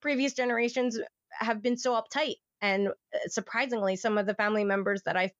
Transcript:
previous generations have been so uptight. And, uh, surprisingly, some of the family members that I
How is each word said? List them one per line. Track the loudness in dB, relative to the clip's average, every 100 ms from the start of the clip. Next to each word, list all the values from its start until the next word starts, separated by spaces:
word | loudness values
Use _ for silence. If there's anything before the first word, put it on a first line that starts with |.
previous | -2 0 0
generations | 0 0 2 0 2 0 0 -6 _ _
have | -4 -2 0
been | 0 0
so | 0 0
uptight. | 0 -2 -2 -4 _ -4
And, | 0 2 0
uh, | -2 _ -6 -4
surprisingly, | -6 -4 -2 -2 0 0 0
some | 0 0
of | 0
the |
family | 0 0 2
members | 2 2 0 -2
that | 0 0
I | 0